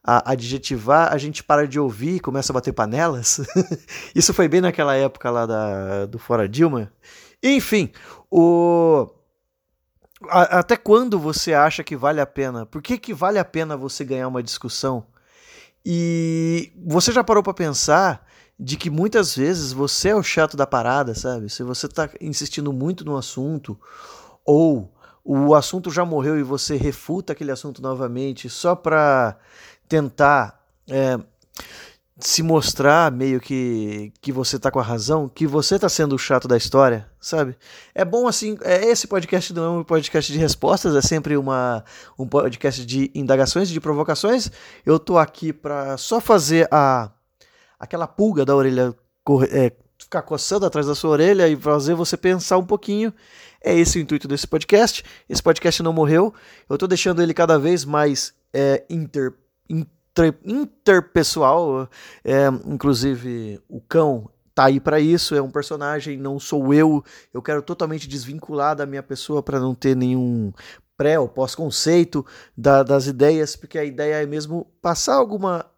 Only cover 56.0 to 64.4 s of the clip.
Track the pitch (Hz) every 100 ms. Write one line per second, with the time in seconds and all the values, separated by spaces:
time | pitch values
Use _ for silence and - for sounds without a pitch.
56 | 147 160 208 - - - _ - 185 180
57 | 190 175 170 160 170 156 151 180 139 147
58 | 147 135 - _ _ 139 139 135 - 170
59 | 147 143 131 - _ _ _ 160 - _
60 | _ - 160 - 190 254 285 _ 208 185
61 | - 175 151 160 131 160 165 131 131 -
62 | - - - 135 139 131 - 143 143 120
63 | 135 123 123 120 110 101 _ 117 _ 165
64 | 156 123 107 _